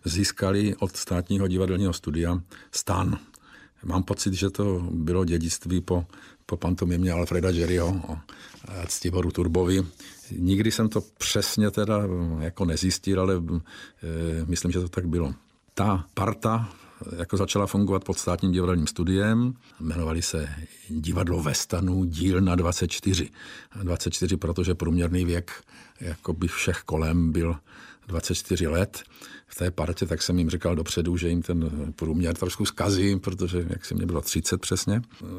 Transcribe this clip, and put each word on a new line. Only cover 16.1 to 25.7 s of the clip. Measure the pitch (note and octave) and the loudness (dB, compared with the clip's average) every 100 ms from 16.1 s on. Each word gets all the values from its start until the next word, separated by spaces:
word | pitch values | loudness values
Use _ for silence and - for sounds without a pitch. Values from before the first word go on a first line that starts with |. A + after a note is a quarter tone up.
parta, | - G2+ G2 A2+ A#2 A2 - - - - - | -2 -2 0 0 0 -2 -10 -20 -16 -12 -8
jako, | F2 G2 | -2 0
začala | F#2 G2+ G2 | 2 2 2
fungovat | G2+ G2+ F#2+ | 2 2 2
pod | - F2+ | 0 -2
Státním | - F2 F#2+ | 0 0 2
divadelním | F2+ F2+ F2+ D2+ | 2 2 2 0
studiem, | - F2 F#2 G#2+ A2+ B2 B2 - - | 0 2 4 4 4 2 -2 -16 -8
jmenovali | D#2+ E2 D#2+ E2 | -4 -2 0 -2
se | E2+ D#2+ D2 D2 D#2 - - | -2 -4 -4 -8 -12 -18 -8
Divadlo | D#2 D#2+ F2+ F2 F2 | -4 -2 0 2 0
ve | D2+ | 0
stanu, | - - F2 F#2 F#2 | -2 -2 0 2 2
dílna | F2+ D#2+ F#2 F#2 F#2+ | 0 2 2 4 4
dvacet | F2 F2 F2 F2 | 4 2 2 -2
čtyři. | - - F2 - - - - - G2+ | 0 0 0 -2 -8 -18 -18 -16 -6
Dvacet | F#2 E2+ - | -2 -2 -2
čtyři, | - F2+ F2+ | -2 0 0
protože | D#2+ F2 F#2 | 0 0 0
průměrný | F2 D#2+ E2+ F2 F2+ | 0 2 2 2 2
věk, | E2+ F2 F2 - - | 2 0 -4 -16 -18